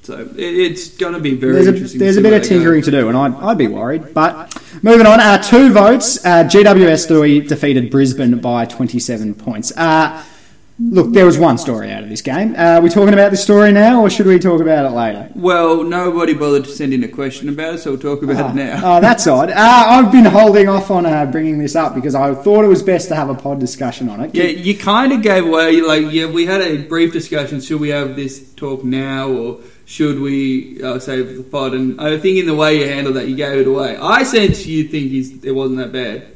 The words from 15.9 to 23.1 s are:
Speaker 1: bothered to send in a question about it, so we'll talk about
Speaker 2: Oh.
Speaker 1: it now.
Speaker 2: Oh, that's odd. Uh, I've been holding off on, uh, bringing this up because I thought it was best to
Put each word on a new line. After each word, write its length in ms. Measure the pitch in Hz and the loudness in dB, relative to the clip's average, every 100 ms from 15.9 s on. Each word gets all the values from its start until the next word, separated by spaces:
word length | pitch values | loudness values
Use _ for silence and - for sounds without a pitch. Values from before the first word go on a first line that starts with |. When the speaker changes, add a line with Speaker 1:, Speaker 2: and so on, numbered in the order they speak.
| 175 180 170 165 | -4 -4 -2 -2
Speaker 1:
bothered 300 | 147 147 143 | -2 0 -2
to 80 | 135 | -2
send 220 | - 143 | -8 -4
in 100 | 131 | -4
a 60 | 123 | -6
question 400 | - 139 127 143 | -8 -10 -8 -10
about 240 | 143 160 165 | -8 -8 -8
it, 40 | |
so 120 | 160 | -8
we'll 80 | 135 | -8
talk 240 | 143 143 | -6 -6
about 160 | 139 135 | -4 -4
Speaker 2:
Oh. 100 | 139 | -4
Speaker 1:
it 40 | 135 | -6
now. 420 | 135 - 185 175 | -6 -6 0 4
Speaker 2:
Oh, 40 | |
that's 260 | 208 240 - | 4 2 2
odd. 240 | 131 165 | 0 0
Uh, 20 | 190 | 2
I've 580 | 220 247 220 254 226 | 4 6 6 6 6
been 100 | 254 220 | 6 6
holding 440 | 208 220 202 196 | 6 6 6 4
off 200 | 196 190 | 0 -2
on, 160 | 185 170 | -2 0
uh, 200 | 151 143 | -2 -2
bringing 320 | 160 156 151 | -4 -4 -4
this 160 | 147 165 | -4 -2
up 180 | 151 | -4
because 220 | 120 139 135 | -4 -4 -2
I 180 | 139 | -2
thought 300 | 135 202 208 | -2 2 2
it 60 | 214 | 4
was 120 | 185 | 2
best 280 | - 180 | 2 -2
to 60 | - | -2